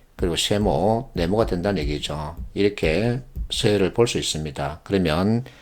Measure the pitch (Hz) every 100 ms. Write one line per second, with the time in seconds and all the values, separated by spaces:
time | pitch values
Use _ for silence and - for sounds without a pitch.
0 | _ - 90 78 - 104 104 73 101 113
1 | - 87 85 107 110 87 101 92 73 73
2 | - 73 73 - - - 101 - 80 82
3 | 117 123 - - - - 110 104 90 -
4 | 120 78 69 78 78 71 71 87 - 98
5 | 85 80 98 117 127 -